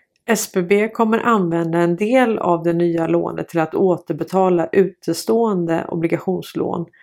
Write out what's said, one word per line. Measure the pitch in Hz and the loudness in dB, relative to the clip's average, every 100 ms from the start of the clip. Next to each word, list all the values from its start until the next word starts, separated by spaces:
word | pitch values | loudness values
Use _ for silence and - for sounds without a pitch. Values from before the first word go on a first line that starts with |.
| _ _ - | _ _ -4
S | 208 - | -2 -2
B | 196 | -4
B | 175 202 220 | 0 0 0
kommer | - 226 220 | 0 0 2
använda | - 220 175 165 165 170 | 2 2 2 0 0 2
en | 170 170 | 2 0
del | 214 262 240 208 | 2 2 2 0
av | - 170 | 0 0
det | 165 | 0
nya | 170 175 165 165 | 0 0 0 0
lånet | 170 170 165 156 | 0 0 -6 -4
till | 170 | -2
att | 160 - | -2 2
återbetala | 185 170 - 156 165 190 185 175 165 | 2 0 -4 -6 -2 2 2 2 2
utestående | 196 190 - - 160 - 226 226 185 170 165 - | 2 2 0 -6 -6 0 0 2 0 0 -2 -4
obligationslån | 170 165 170 - 180 - - - 175 165 _ | -4 -2 -2 -4 -6 -6 -6 -4 -4 -8 _